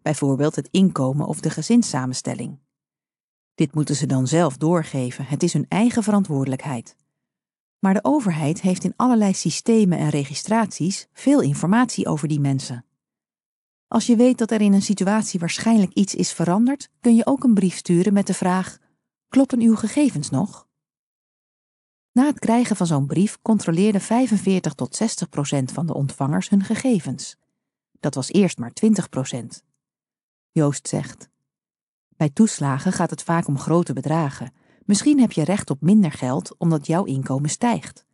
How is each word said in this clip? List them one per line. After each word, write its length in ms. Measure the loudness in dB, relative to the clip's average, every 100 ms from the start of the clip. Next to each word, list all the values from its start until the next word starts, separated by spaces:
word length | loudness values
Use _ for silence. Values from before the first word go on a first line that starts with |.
Bijvoorbeeld 540 | -4 -2 0 2 0 -2
het 120 | -2
inkomen 560 | 2 2 2 -2 -2 -4
of 120 | -4
de 100 | -4
gezinssamenstelling. 1080 | -6 2 2 2 -4 -4 -6 -8 -8 -10 -14 _ _ _ _ _ _ _ _ _ -4
Dit 180 | -2
moeten 220 | -2 -2 -2
ze 100 | -2
dan 220 | -2 0
zelf 300 | 2 0 0
doorgeven, 680 | 0 0 -2 -6 -6 -8 -8
het 180 | -2
is 100 | 0
hun 120 | 0 -2
eigen 360 | 0 2 0
verantwoordelijkheid. 920 | 0 0 0 -2 -2 -6 -8 -10 -12 _ _ _ _ _ _ _ _ _
Maar 140 | 0
de 100 | 2
overheid 580 | 2 0 0 -2 -2 0
heeft 220 | -2 -2
in 100 | -4 -2
allerlei 380 | 2 2 2
systemen 640 | 0 -2 -4 2 4 4 2
en 120 | 0
registraties 1000 | -2 -4 -8 -2 0 -2 -4 -4 -4 -14
veel 280 | -4 2 2
informatie 680 | 2 0 2 2 2 -2 -4
over 200 | -2 -2
die 120 | 0
mensen. 460 | 0 -2 -4 -12 _ _ _ _ _ _ _ _ _ _ _
Als 180 | -2 2
je 100 | 4
weet 220 | 4 4
dat 140 | 0
er 100 | 2
in 120 | 4
een 80 | 4
situatie 580 | 2 -2 0 0 -2 -4
waarschijnlijk 540 | -6 -2 2 4 4
iets 220 | 2 0 0
is 160 | -4
veranderd, 580 | -2 0 2 2 0 -10 _
kun 160 | 4 4
je 100 | 4
ook 180 | 2
een 100 | 4
brief 220 | 4 2 -2
sturen 380 | 0 2 4
met 140 | 2 0
de 60 |
vraag: 440 | -2 0 0 -4 -12 _ _ _ _ _
"Kloppen 340 | 2 2 4
uw 140 | 4 2
gegevens 540 | 0 2 0 0 -4
nog?" 380 | -2 -4 -8 _ _ _ _ _ _ _ _ _ _ _ _ _ _ _
Na 140 | 2 2
het 140 | 0
krijgen 360 | 0 2 2 0
van 120 | 0
zo'n 200 | 0 0
brief 340 | 0 0 -2
controleerde 580 | 0 0 2 2 2 0
vijfenveertig 760 | 0 0 2 0 2 0 -2
tot 220 | -6 -8 -4
zestig 340 | -4 -4 -6
procent 420 | -6 -2 -2 -4
van 140 | -4 -6
de 80 |
ontvangers 560 | -4 -6 -4 -2 -2 0
hun 140 | 0
gegevens. 720 | 0 -2 0 -2 -2 -10 -12 -18 _ _ _ _ _ _
Dat 160 | -6 -6
was 160 | -2
eerst 260 | 0 0 -2
maar 160 | -10
twintig 360 | -2 2 2 0
procent. 540 | -6 -6 -8 -12 -18 _ _ _ _ _ _ _ _ _
Joost 360 | 0 0 0 -6
zegt: 420 | -6 -8 -14 -20 _ _ _ _ _ _ _ _ _
"Bij 120 | -4
toeslagen 640 | 2 2 2 -4 -2 -2
gaat 180 | -2 -4
het 140 | -4
vaak 240 | -2 -2 0
om 100 | -4
grote 360 | 0 0 0
bedragen. 600 | -6 -2 -2 -2 -8 -16 _ _ _ -2
Misschien 340 | 2 4 4
heb 120 | 4
je 120 | 2
recht 260 | 0 -2 -4
op 120 | -2
minder 300 | 4 4 4
geld 460 | 0 -4 -4 -6 -4
omdat 300 | 0 0 0
jouw 160 | -2
inkomen 460 | 0 -4 -4 -4 -4
stijgt. 560 | -2 -2 -2 -6 -20 _